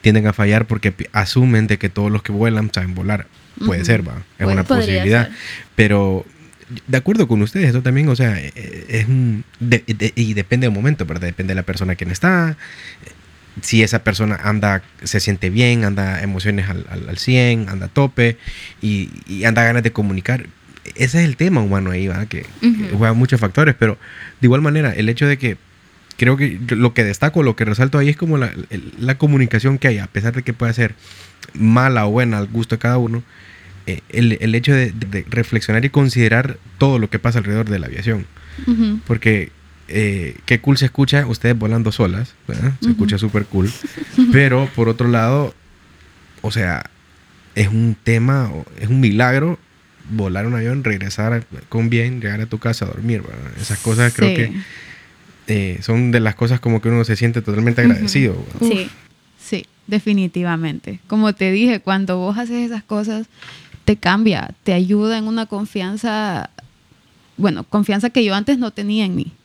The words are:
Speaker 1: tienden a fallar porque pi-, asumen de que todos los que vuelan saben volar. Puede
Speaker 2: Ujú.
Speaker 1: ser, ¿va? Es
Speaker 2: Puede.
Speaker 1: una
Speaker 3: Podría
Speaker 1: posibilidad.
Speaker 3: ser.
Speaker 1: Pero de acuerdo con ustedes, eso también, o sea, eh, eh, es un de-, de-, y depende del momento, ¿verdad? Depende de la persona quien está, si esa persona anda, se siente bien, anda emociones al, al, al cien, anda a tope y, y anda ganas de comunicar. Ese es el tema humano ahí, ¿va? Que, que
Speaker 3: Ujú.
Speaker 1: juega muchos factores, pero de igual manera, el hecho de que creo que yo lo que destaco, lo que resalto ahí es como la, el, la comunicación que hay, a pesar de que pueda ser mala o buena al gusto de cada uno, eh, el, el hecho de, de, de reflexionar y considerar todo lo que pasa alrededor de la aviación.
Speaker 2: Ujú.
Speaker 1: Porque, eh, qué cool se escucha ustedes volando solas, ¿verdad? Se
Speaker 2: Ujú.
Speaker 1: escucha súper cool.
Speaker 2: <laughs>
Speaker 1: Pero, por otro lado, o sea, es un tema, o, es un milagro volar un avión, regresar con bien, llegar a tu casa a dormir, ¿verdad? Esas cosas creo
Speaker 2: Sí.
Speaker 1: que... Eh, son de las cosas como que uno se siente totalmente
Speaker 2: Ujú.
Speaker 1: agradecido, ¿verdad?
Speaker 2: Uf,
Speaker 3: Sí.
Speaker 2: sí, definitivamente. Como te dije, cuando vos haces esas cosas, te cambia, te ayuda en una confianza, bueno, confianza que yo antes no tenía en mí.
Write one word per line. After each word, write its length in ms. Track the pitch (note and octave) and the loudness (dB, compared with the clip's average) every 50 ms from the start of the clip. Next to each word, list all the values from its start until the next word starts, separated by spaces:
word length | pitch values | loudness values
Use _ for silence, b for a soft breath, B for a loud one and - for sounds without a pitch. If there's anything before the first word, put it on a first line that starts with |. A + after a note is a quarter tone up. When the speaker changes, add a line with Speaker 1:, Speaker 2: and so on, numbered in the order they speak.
Speaker 1:
tienden 240 | - A2 G#2+ A2 G#2+ | 6 6 4 6 4
a 60 | G#2+ G2+ | 2 2
fallar 320 | - G#2+ G2+ G#2 A2+ A2+ | 2 2 4 4 2 2
porque 260 | - A2+ G#2 - G2+ | 0 -2 0 0 -2
pi-, 140 | F2+ - - - | -2 -2 -14 -4
asumen 540 | - G#2+ F#2+ F2+ - B2+ B2+ B2+ A#2 A2 G#2+ | -2 -2 -2 2 2 2 4 4 4 4 4
de 120 | G2+ G#2 G2 | 2 0 -2
que 100 | - F#2 | -2 -4
todos 240 | - G#2 G#2 G#2 | -2 -2 -2 0
los 100 | G#2+ G#2 | 0 -2
que 80 | - - | -2 -4
vuelan 380 | G#2 G2+ A2 A#2 A2 G#2+ G#2+ G#2 - | -2 0 0 2 2 0 -2 -2 -4
saben 200 | F#2 F2+ F#2 F2+ | -4 -4 -4 -6
volar. 320 | F2+ F2+ G2 G#2+ G2+ - - _ - - - - - - | -4 -2 -2 -4 -4 -6 -10 _ -20 -20 -20 -12 -4 -4
Puede 160 | A2+ F2+ F2 | -2 -2 -2
Speaker 2:
Ujú. 60 | F2+ | 0
Speaker 1:
ser, 200 | G2 A#2 G#2 E2+ | 0 0 0 0
¿va? 100 | - B1 | -6 -8
Es 280 | E2 F#2 _ _ - F#2+ | -12 -14 _ _ -4 -2
Speaker 2:
Puede. 80 | F#2+ | 0
Speaker 1:
una 120 | G2 F#2+ F#2 | 0 0 0
Speaker 3:
Podría 200 | - - - - | 2 0 0 2
Speaker 1:
posibilidad. 420 | G2 F#2+ F#2 F#2 G2 A2 A#2 A#2 - | 0 0 0 2 4 4 2 2 0
Speaker 3:
ser. 80 | B B B B B B B B _ | B B B B B B B B _
Speaker 1:
Pero 500 | - A2+ G2+ G#2 G2+ G2 F#2+ F#2+ F#2+ - - - - - - - _ - - B2 A2 _ | 2 2 4 4 2 2 0 -2 -4 -6 -10 -20 -20 -20 -20 -20 _ -18 -16 -16 -14 _
de 100 | - C3 B2+ | -2 -2 0
acuerdo 280 | - F3+ G#3+ A3+ F3 | 2 0 2 2 2
con 140 | A#2 A#2 G#2 | 2 4 2
ustedes, 280 | G#2 G#2 - F#3+ F#3 C3+ | 2 0 0 0 2 2
eso 100 | A#2+ B2+ | 2 2
también, 280 | B2+ C3 B2+ C3+ D3+ D3+ | 0 2 2 2 2 2
o 60 | B2 | 2
sea, 220 | A2+ C3 A2+ G2+ D#2+ | 2 2 0 0 -2
eh, 140 | C#2 C#2+ - | -6 -10 -14
eh, 300 | - - - - E2 D#2+ - | -14 -16 -14 -14 -16 -10 -4
es 180 | A2 A2 G#2+ A2+ | -2 -2 0 2
un 360 | C3+ C3 B2+ A#2+ A2 G#2 - _ - - | 2 2 2 0 0 -4 -6 _ -10 -6
de-, 220 | A#2 A#2+ A#2 A2 - | 0 0 0 0 0
de-, 260 | - A2 G2 G2+ A2 - | -4 -4 -2 -2 -2 0
y 200 | A#2+ A#2 G#2+ G#2+ | 0 0 0 0
depende 320 | G2+ F#2+ - A#2+ B2 B2+ | -4 -2 0 0 0 0
del 80 | A#2+ G#2 | 0 0
momento, 320 | G2 A2 C#3+ D3+ - F#2+ | 0 0 0 0 0 -4
¿verdad? 200 | E2 D#2+ F2 F2+ F2 | -6 -6 -6 -6 -6
Depende 240 | E2+ - F#2 F#2 | -4 -4 -4 -4
de 40 | F#2 | -2
la 60 | F#2 | -4
persona 320 | F2+ - F#2 - F#2+ F#2 F2+ | -4 -4 -4 -4 -2 -4 -4
quien 160 | - F#2 F2 | -4 -4 -6
está, 460 | F2+ F#2 - F3+ F#3 F3 E3 D#3+ D3+ B B B B B B B B B - - - - - - - - - - - - | -4 0 0 2 2 2 0 -2 -4 B B B B B B B B B -20 -20 -20 -20 -20 -20 -20 -20 -20 -18 -18 -12
si 200 | - - - A2+ | -6 2 4 4
esa 220 | A2 G2+ A#2+ A2+ - | 4 4 2 0 -2
persona 340 | A2+ G2 F#2 G#2+ G#2 G#2 - | -2 -2 0 -2 -2 -2 -2
anda, 400 | - G#2 G#2 G#2 G#2 G2+ G2 F#2+ - - _ - | -2 -2 0 2 2 0 0 0 -4 -8 _ -12
se 160 | - - - G#2 | -8 -4 -2 -2
siente 300 | - G#2+ G2 F2 - F2+ | 0 0 -2 -2 -2 -2
bien, 360 | F#2+ A2+ B2 A#2+ A#2+ A#2 A2 | 2 4 4 4 4 2 0
anda 380 | G2+ G2+ G2+ G2 F#2+ F#2 F#2 | 0 0 -2 -2 -4 -4 -4
emociones 460 | G2 G2+ F#2+ F#2 F#2 G#2 G2+ G2 F#2 G2 | -4 -4 -4 -2 -2 -2 -2 -2 -2 -4
al, 160 | F2+ F2 - - | -6 -8 -8 -10
al, 180 | F#2+ F#2 - - | -12 -12 -10 -10
al 100 | F2+ - | -10 -6
cien, 500 | - - B2+ B2+ B2 B2 A#2 A2+ G#2+ F#2+ | -2 2 2 4 4 2 2 0 -2 -6
anda 160 | F#2+ F#2+ F#2 | -6 -8 -8
a 20 | F#2 | -4
tope 480 | - C#3+ C#3 C3+ - - A#2+ A#2 A#2 B B B B B B B B B | 0 0 0 0 2 0 0 0 0 B B B B B B B B B
y, 260 | - G#2+ G#2 G2 F#2 - G1+ - - | -4 -2 -2 -2 -4 -6 -12 -18 -14
y 180 | - F#2+ F#2+ G2+ | -12 -8 0 0
anda 200 | A#2 A2 A2+ A#2 | 2 2 4 2
ganas 180 | A#2 A#2+ A#2+ | 2 2 2
de 100 | A2 A2+ | 0 0
comunicar. 540 | - - G#2 G2+ F#2+ F#2+ F2+ - B2+ B2+ G#2 F2 - _ _ - - - _ - - | -2 0 -2 -2 -2 -2 -2 -2 -4 -4 -4 -10 -18 _ _ -20 -20 -20 _ -18 -4
Ese 240 | - B2+ B2 C#3 E3+ | -2 -2 0 2 2
es 40 | E3+ | 2
el 120 | D#3 B2+ | 2 2
tema 260 | - D#3 F#3 F#3+ B2+ | 0 0 2 2 2
humano 280 | G#2+ G2 G2 G2 F#2+ F#2 | 2 2 0 0 0 -2
ahí, 160 | F#2 F2+ G2 | -2 -2 -2
¿va? 200 | F#2+ F2+ F#2+ G#2+ | -2 -4 -4 -6
Que, 160 | G#2+ - - C2+ - - - | -6 -8 -12 -12 -14 -10 0
que 80 | - A#3+ | 2 2
Speaker 3:
Ujú. 300 | A#3 G#3+ G#3+ F#3+ - G2+ | 2 2 -2 -2 0 2
Speaker 1:
juega 140 | A2+ A2+ A2+ | 2 4 4
muchos 260 | A#2 B2+ - C3+ A#2 | 4 4 4 4 2
factores, 340 | A2 G2 - C#3+ D#3 D3+ B2+ - | 0 0 2 2 2 2 4 2
pero 160 | A2+ A2 G2+ - B B B B B B B B | 0 0 0 -4 B B B B B B B B
de 60 | B2+ | 4
igual 140 | A#2+ B2 C#3 | 4 6 4
manera, 320 | D#3 D3 D3 D#3 D3+ B2+ | 4 2 0 2 0 0
el 160 | G2 - G#2+ A2 | 0 0 0 0
hecho 180 | A#2 - D3 | 0 2 2
de 120 | C#3+ C#3+ C3+ | 2 2 0
que 180 | C3 A#2 F#2 - _ _ _ _ _ _ _ _ _ _ - | -2 -4 -4 -6 _ _ _ _ _ _ _ _ _ _ -2
creo 200 | - B2 B2 C3+ | 2 2 4 4
que 220 | C3+ C#3+ C3 - F#2 B2 | 4 0 -2 -2 -4 -4
yo 100 | A#2 B2 | -2 2
lo 180 | G#2 B2 A#2+ A2+ | 2 2 2 4
que 100 | - A2+ | 2 0
destaco, 380 | G2+ G2+ - - D3+ D3+ F3 | 0 0 0 0 2 2 2
lo 140 | D3 B2+ G#2+ | 2 2 2
que 80 | - A2 | 0 0
resalto 340 | G#2+ G#2 A#2 C3 C3+ D3 D3 | -2 2 2 2 2 2 2
ahí 100 | C#3 D3 | 2 2
es 80 | D3 | 0
como 220 | - F3+ E3 D#3 C#3+ | 0 0 0 0 0
la, 140 | B2+ A2 - - - - | 0 -4 -6 -10 -12 -10
el, 220 | G#2+ F#2 - - - - | -10 -10 -10 -12 -10 -4
la 200 | A#2 B2+ C3+ C3 | -2 -2 0 2
comunicación 600 | D#3 D3 C#3+ C3+ B2+ A2+ - A2 A#2 C3+ C#3 C3 | 2 4 4 4 4 4 2 2 2 2 2 2
que 100 | - C3+ | 2 0
hay, 100 | A2+ G2+ | 0 0
a 80 | G2 | -4
pesar 280 | F#2 _ G#2 G#2 A#2 A#2+ | -4 _ -2 -2 -2 -2
de 80 | C3 | -2
que 100 | B2 - | -6 -6
pueda 200 | A2+ - B2 A#2 | -4 -2 -2 -2
ser 220 | A2+ A#2+ A#2 G#2 - B B B B B B B B B B - _ | 0 0 0 -2 -2 B B B B B B B B B B -18 _
mala 520 | - G#2+ A2 A2+ B2 B2+ C3+ B2+ A2+ G#2+ | 2 4 4 6 6 4 2 2 2 0
o 40 | G#2 | 2
buena 280 | G#2 A#2+ B2+ A#2 A2 G#2 | 2 2 2 0 0 -2
al 80 | G2+ G2 | -4 -4
gusto 280 | A2+ A#2 A2+ - A2+ | -4 -4 -2 -2 -4
de 40 | A2+ | -2
cada 180 | - A#2+ B2 B2+ | 0 0 2 2
uno, 240 | A#2+ A2+ A2+ A#2+ - B B B B B B B B B B B - | 0 -2 -4 -6 -8 B B B B B B B B B B B -10
eh, 140 | - F#2 - _ _ | -8 -8 -8 _ _
el, 300 | - A2+ A#2+ A#2 G#2+ - | 0 2 2 2 2 2
el 140 | - A2 A2 | 0 0 0
hecho 180 | A#2+ A#2+ C#3+ C#3 | 0 2 4 4
de, 180 | C3 B2+ A2 | 4 2 0
de, 140 | F2 A2 A2 | -2 -6 -8
de 180 | G2 G2+ F#2+ - - | -6 -6 -8 -6 -4
reflexionar 560 | - A#2 A2+ - - A2 - - G#2+ A2+ B2+ | -2 -2 -2 0 -2 -2 0 0 0 0 0
y 60 | C#3 | 2
considerar 680 | - D3 C#3 B2+ A2+ A#2+ A#2 A2 A2 A#2 C3 C#3 B2+ - - - - - | 2 2 2 2 2 2 2 4 2 2 0 -2 -6 -10 -16 -20 -2 0
todo 200 | - C#3 C3+ A#2+ | 2 2 4 2
lo 100 | G#2+ - | 0 -2
que 80 | - G#2 | -4 -2
pasa 200 | - A#2 A#2 A#2+ | -2 0 0 0
alrededor 300 | G2 G2+ G#2 A2 A2+ G#2+ | -2 0 -2 -2 -2 -2
de 100 | G#2 F#2 | -4 -4
la 80 | D#2 | -4
aviación. 400 | B1 C2+ - F#2+ A2+ A2 G2+ - - - B B B B B - | -8 -10 -6 -4 -2 -2 -2 -6 -10 -16 B B B B B -2
Speaker 2:
Ujú. 340 | B3+ A#3 A3+ A3+ G#3+ G#3+ A3 - | 0 2 2 2 0 0 -4 -2
Speaker 1:
Porque, 460 | - A#2+ A2 - A#2 A2 G2+ E2+ - - - - - - - - - | -2 -2 2 4 2 2 2 0 -6 -12 -20 -20 -20 -20 -20 -16 -4
eh, 480 | D2 G#2 G#2+ G2+ G2 F#2+ E2+ C#2 - - - | -2 0 0 0 0 -2 -6 -8 -10 -12 0
qué 140 | - B2 A#2 | 0 0 2
cool 160 | - C#3+ C#3 - | 4 2 4 4
se 80 | C3+ | 2
escucha 400 | B2+ - - C#3 C3 C#3+ C#3+ C#3 | 0 2 2 2 2 2 2 2
ustedes 300 | A2+ A2+ - - A#2 B2 | 0 -4 0 0 0 0
volando 360 | A2+ G#2+ G#2+ A2+ A#2 A2+ A2 | 2 0 0 0 0 0 0
solas, 420 | G#2 - A2+ F2+ F2+ G2+ B2 - - _ _ - | 0 0 0 0 0 -2 -6 -8 -10 _ _ -10
¿verdad? 240 | A1 A1 - C3+ C3+ - | -6 -2 -2 -2 -2 0
Se 60 | A3+ | 0
Speaker 2:
Ujú. 60 | A#3+ | 0
Speaker 1:
escucha 260 | A#3 G#3+ G#3+ - G2+ G2 | 2 2 2 0 0 0
súper 260 | A2 G#2+ G#2 G#2 G2+ | -2 0 0 -2 -2
cool. 240 | - - F#2+ F#2 G#2+ A#2 - - - - - | 0 0 0 0 0 -2 -8 -12 -14 -12 -12
Speaker 2:
<laughs> 320 | - - - - B3+ A#3+ | -14 -2 2 4 4 6
Speaker 1:
Pero, 360 | - C3+ C#3 C3+ B2+ C3 C#3 C3+ - | 6 6 6 6 4 2 0 0 0
por 140 | - A#2 A2+ | 0 0 0
otro 180 | A2+ A2+ A#2+ A#2+ | 2 2 2 2
lado, 460 | A#2+ A#2 A2+ A#2 C3+ C#3+ D3 A#2 - _ _ _ - _ _ _ - _ - - _ _ - _ - - | 2 2 2 2 2 0 0 -4 -6 _ _ _ -20 _ _ _ -20 _ -20 -20 _ _ -20 _ -18 -8
o 80 | - G#2+ | -8 -4
sea, 400 | G#2 A2+ G2 F2+ E2 A#1 - - _ _ _ _ _ _ _ _ _ _ _ - - | -2 -2 -2 -2 -2 -4 -6 -12 _ _ _ _ _ _ _ _ _ _ _ -8 -2
es 140 | G2+ G#2 G2 | 0 0 2
un 280 | G#2 A2+ A#2 A#2 G#2+ - | 2 2 2 2 0 0
tema, 480 | _ A#2 A#2 A2+ A#2+ B2+ C#3 C#3 B2+ G#2 | _ 0 2 2 2 2 2 0 0 -2
o, 120 | C#2+ D#2 - - - - | -6 -10 -12 -14 -12 -8
es 80 | G#2 G#2 | -2 0
un 120 | B2+ C3+ | 2 4
milagro 580 | C3 A2 G2+ G#2+ B2+ B2+ B2+ C3+ D3+ E3+ E3+ - _ _ _ _ _ _ _ _ - D2 | 4 4 4 4 2 2 2 0 0 -2 -4 -6 _ _ _ _ _ _ _ _ -12 -8
volar 360 | G#2+ A2 G2 F#2+ F2+ G2 G#2 | -4 -4 -2 -2 -2 -2 -2
un 80 | A#2 B2 | -2 -2
avión, 280 | A#2 A2+ A#2 B2+ C#3 B2+ | -2 -2 -2 -4 -2 -2
regresar 600 | A2 G#2 F#2+ G2 G2 - - G#2+ A2+ A#2+ A#2 A2+ _ - - - _ | -2 -2 -2 -4 -6 -4 -2 -2 -2 -2 -2 -4 _ -18 -18 -14 _
con 220 | - A2+ A2+ A2+ | -2 0 0 2
bien, 300 | A#2+ A#2 A#2 B2 B2+ B2 | 2 0 0 -2 -4 -6
llegar 200 | A2 G2+ G#2 G#2+ | -6 -6 -4 -6
a 60 | A2 | -6
tu 120 | A2+ - G#2+ | -6 -6 -4
casa 260 | - A#2 A2+ - - | -2 -4 -2 -2 -4
a 40 | G2 | -6
dormir, 340 | - - G#2 A#2 A#2 G2+ | -6 -6 -2 -2 -2 -2
¿verdad? 300 | - - - A#1 C2+ C2 A1+ - | -4 -10 -14 -12 -14 -14 -10 -10
Esas 180 | G2+ - G#2+ - | -8 -6 -6 -4
cosas 340 | - A#2 A2 A2+ A#2+ A#2+ A#2+ | -2 0 2 2 2 2 2
creo 160 | - G#3+ G3 | 0 -2 0
Speaker 2:
Sí. 40 | F#3 | 0
Speaker 1:
que... 160 | E3 A#2 G#2+ - G3 F#3 B B B B B B B B B B B _ - - _ - - | 0 -2 -2 -4 -8 -10 B B B B B B B B B B B _ -20 -20 _ -6 -4
Eh, 300 | G#2+ G2+ G2 F#2+ F2+ F2+ | -4 -2 -2 -4 -6 -6
son 280 | - - A2+ A#2+ B2 B2 | -4 -2 0 2 2 2
de 80 | A#2+ A#2 | 2 2
las 140 | A2 A2 G2+ | 0 0 0
cosas 240 | - A#2+ A#2 B2+ A#2+ | 0 0 0 0 0
como 200 | - A#2+ A2+ A2 | 0 0 0 0
que 80 | G#2 A#2 | 0 0
uno 160 | A#2 A#2 A2+ | 0 0 0
se 100 | G#2+ A2 | 0 0
siente 240 | G2 A#2+ A#2 A#2 A#2+ | 0 0 0 0 -2
totalmente 400 | G#2 - G#2 G#2+ A2+ A#2+ A#2 B2 | -4 -2 -2 0 2 2 2 4
Speaker 2:
Ujú. 80 | A#2+ A#2+ | 4 4
Speaker 1:
agradecido, 400 | A#2 G2+ - G3+ - C#3 C3 G#2+ F2+ | 4 4 0 0 0 2 2 2 0
¿verdad? 280 | F2 - - - - | -4 -8 -12 -6 -2
Speaker 2:
Uf, 60 | A#3 A#3 | 0 0
Speaker 3:
Sí. 200 | A3 F#3+ F#3 - - - - _ _ _ _ _ _ _ | 0 0 -4 -8 -12 -20 -20 _ _ _ _ _ _ _
Speaker 2:
sí, 260 | - - A3 F#3+ - _ _ _ _ | -10 -8 -8 -8 -8 _ _ _ _
definitivamente. 1120 | - G#3 G#3 - G#3+ G#3 G3 F#3+ E3+ - F3+ F3 F3 E3+ E3 E3 D#3 D3 - - - F#3+ F3+ _ | -4 -4 -2 0 0 0 0 0 -2 -2 -4 -2 -2 -2 -2 -4 -4 -6 -8 -10 -12 -14 -14 _
Como 260 | - G#3+ G#3+ G#3+ G#3+ G3+ | -4 0 2 2 0 0
te 160 | - F#3+ F#3+ | 0 0 0
dije, 280 | F#3+ G#3 A#3 B3 A#3+ F#3+ | 2 2 2 2 0 0
cuando 380 | _ F#3+ F#3+ F#3+ G3 F#3 F#3 F3+ | _ -2 -2 -2 0 -2 -2 -2
vos 180 | F3+ F#3+ G3+ A#3 | -2 -4 -4 -4
haces 280 | B3 A#3 A#3+ A#3+ A#3+ | -6 -6 -4 -4 -4
esas 160 | A#3 A#3 G#3+ | -6 -6 -10
cosas, 440 | G#3+ _ G#3+ G#3 G#3+ A3 G#3+ G#3+ A3 _ B B B B B B B B B B _ | -8 _ -6 -4 -4 -4 -6 -8 -8 _ B B B B B B B B B B _
te 120 | - G#3+ | 0 0
cambia, 540 | G#3 - F3 F#3+ G#3 A3+ A3 F3+ A#2+ - - - _ _ | 2 2 0 2 4 2 2 2 0 -4 -8 -14 _ _
te 80 | G#3 | 0
ayuda 460 | F#3 F3 F#3 F3+ G#3 G#3 G#3 A3 A3+ A3 | 0 0 2 2 2 0 2 0 -2 -4
en 80 | G#3+ G#3+ | -4 -4
una 180 | A3+ A3+ A3+ | -4 -4 -6
confianza, 1040 | - G#3 G3+ G#3 G#3 - G#3 F#3 F#3 G3+ G#3 - A#3+ G#3+ G#3+ G#3+ G3+ F3+ A#2+ - - _ - - - _ _ _ _ _ _ _ _ _ _ _ _ _ | -6 -8 -8 -8 -6 -6 -6 -6 -6 -6 -6 -4 -4 -4 -2 -4 -4 -4 -6 -8 -10 _ -20 -20 -20 _ _ _ _ _ _ _ _ _ _ _ _ _
bueno, 280 | - F3+ G3+ D3+ F2 - | -2 0 0 0 -2 -6
confianza 460 | _ - G#3 G3+ - G3 G3+ G#3+ A#3+ | _ 0 0 0 2 0 0 0 -2
que 140 | - B3 A3+ | -4 -4 -4
yo 100 | G3+ F#3+ | -2 -2
antes 240 | G3+ G#3 C4+ C#4+ B3 | -2 0 0 0 0
no 120 | B3 G#3+ | -2 -6
tenía 320 | - - G#3 G3+ G#3+ A3 G#3+ | -6 -8 -6 -4 -2 -2 -2
en 100 | F#3 F3+ | -2 -4
mí. 160 | F#3 - D#3+ - _ | -6 -6 -8 -12 _